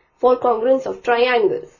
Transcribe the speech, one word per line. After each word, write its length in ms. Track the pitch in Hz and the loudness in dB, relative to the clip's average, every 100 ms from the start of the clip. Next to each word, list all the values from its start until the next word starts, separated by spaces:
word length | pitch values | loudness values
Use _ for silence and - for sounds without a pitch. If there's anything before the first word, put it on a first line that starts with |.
| _ _ | _ _
for 200 | 247 247 | 0 2
congruence 500 | 247 226 233 262 262 | 0 0 2 0 -2
of 160 | 190 | -8
triangles. 680 | - 233 254 247 196 - - _ | -2 0 2 2 0 -2 -10 _